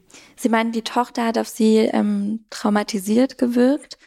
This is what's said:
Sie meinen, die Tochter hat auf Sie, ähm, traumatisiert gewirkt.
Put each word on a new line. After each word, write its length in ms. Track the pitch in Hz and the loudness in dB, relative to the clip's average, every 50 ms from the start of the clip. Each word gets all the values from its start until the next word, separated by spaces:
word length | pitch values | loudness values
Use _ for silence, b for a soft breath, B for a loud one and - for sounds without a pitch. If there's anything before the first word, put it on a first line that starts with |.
| _ B B B B B B | _ B B B B B B
Sie 120 | B - 226 | B -2 0
meinen, 240 | 226 226 226 233 | 0 0 0 -2
die 100 | 226 220 | -4 -6
Tochter 440 | 220 - - 240 240 - - 247 226 | -6 -4 -2 -2 -2 -2 -4 -4 -4
hat 100 | 226 226 | -2 -2
auf 120 | 220 220 - | -2 -4 -4
Sie, 280 | - - 220 220 220 | -2 0 2 4 4
ähm, 680 | 220 220 - - 220 208 208 208 202 202 208 220 - _ - | 4 4 2 2 0 0 0 -2 -2 -4 -4 -6 -8 _ -14
traumatisiert 880 | - - - 208 208 208 202 - - 190 185 208 214 240 262 269 - | -10 -4 -2 0 0 0 -2 -2 -6 -6 -2 0 2 2 2 0 0
gewirkt. 640 | - 254 240 240 240 247 262 294 311 - - - _ b | -2 -2 0 2 2 4 4 2 0 -4 -12 -20 _ b